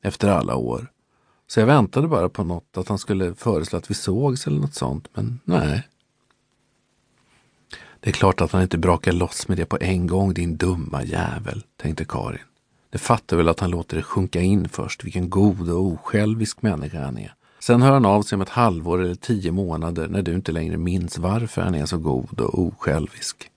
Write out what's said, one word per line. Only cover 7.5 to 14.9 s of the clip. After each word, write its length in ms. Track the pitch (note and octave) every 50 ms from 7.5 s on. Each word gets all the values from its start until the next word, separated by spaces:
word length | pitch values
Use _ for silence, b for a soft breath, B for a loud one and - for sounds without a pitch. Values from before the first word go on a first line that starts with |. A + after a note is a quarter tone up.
| _ _ B B B B B B B B
"Det 100 | - A2+
är 40 | G2
klart 280 | - - G2 F#2 -
att 100 | F2 D#2+
han 100 | - F#2+
inte 160 | F#2 F2+ - E2+
brakar 340 | E2 F2+ F2 E2 - -
loss 360 | F2 F2 F2 E2+ - - - -
med 100 | F#2+ E2+
det 80 | E2+
på 120 | - - -
en 260 | - F2+ F#2+ F2+ F2 E2+
gång, 260 | F2 F#2+ G2 G2 F2+
din 240 | F2 F2 E2+ E2 -
dumma 460 | - F2+ F#2 E2+ D2+ - - C#2+ C2
jävel", 600 | - E2 E2+ F2 - - - G#2 - - G#2 - _ _ _
tänkte 280 | - - D#2+ - D#2+
Karin. 340 | - - - G#1+ - - - - _ _ _ _ _ _ _ _ _
"Det 80 | - C#3+
fattar 400 | - - A#2+ A2+ - - - E2+
väl 120 | E2+ E2
att 100 | E2 -
han 120 | G2+ F2+
låter 260 | F2 E2+ E2 _ - D#2+
det 60 | D#2+
sjunka 380 | - - G2+ F#2+ - - F2
in 280 | F2+ F#2 G2+ G#2 F2 -
först, 340 | - - - -